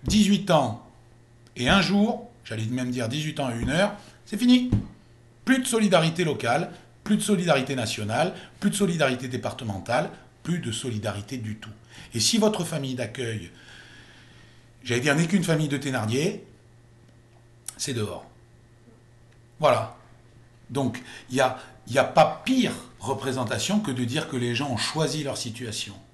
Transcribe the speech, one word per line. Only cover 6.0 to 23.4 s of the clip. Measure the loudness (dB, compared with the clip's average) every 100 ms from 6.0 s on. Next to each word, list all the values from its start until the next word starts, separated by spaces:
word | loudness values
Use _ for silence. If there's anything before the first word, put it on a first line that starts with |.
| 4 2
locale, | -2 0 0 0 0 -8 -20 -18
plus | 0 0
de |
solidarité | 2 0 4 2 2 -2
nationale, | -4 -4 -2 0 0 -2 -16 -2
plus | -2
de | 2
solidarité | 0 2 0 0 -4
départementale, | -6 -6 -8 -8 -8 -2 0 0 -8 -20 _
plus | -6 -4
de | -4
solidarité | -6 -6 -4 -6 -6 -8 -8
du | -8 -10
tout. | -12 -20 -20 -20 -10
Et | -2
si | 0 4
votre | 2 2
famille | -4 -4 -4 -6
d'accueil, | -6 -6 -6 -6 -8 -18 -20 -20 -20 -20 -20 -20 -20 -20 -20 -20 -20 -20
j'allais | -4 0
dire, | 2 2
n'est | 4
qu'une | 2
famille | 2 2 2
de | 0
Thénardier, | -2 -2 0 0 0 -2 -12 -20 -20 -20 _ -20 -20 -20 _ -20 -20 -20 -18 -10
c'est | -6
dehors. | -2 -4 -6 -14 -20 -20 -20 -20 -20 -20 -20 _ -20 -20 -20 -20 0
Voilà. | 2 2 0 -10 -20 -20 -20 -20 -20 -20 -8
Donc, | -2 -2 -4 -12 -18 -8
il | 0
y |
a, | 0 0 -14 -20 -4
il |
y | 0
a |
pas | 2 6 4 4 0
pire | 2 2 -2 -12 -14
représentation | -6 -4 -2 -4